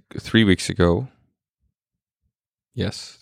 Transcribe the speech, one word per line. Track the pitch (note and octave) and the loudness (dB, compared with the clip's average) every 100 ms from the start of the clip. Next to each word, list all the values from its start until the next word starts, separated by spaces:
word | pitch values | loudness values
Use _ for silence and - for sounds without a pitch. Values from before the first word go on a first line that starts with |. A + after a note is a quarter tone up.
| _ - | _ -16
three | - A2+ | 0 2
weeks | G#2+ F2+ - | 4 2 0
ago, | F#2 F2 F2 C3 _ _ _ _ _ _ _ _ _ _ _ _ _ _ _ _ | 0 2 2 -4 _ _ _ _ _ _ _ _ _ _ _ _ _ _ _ _
yes, | - F#2+ - - - | -8 -6 -6 -16 -20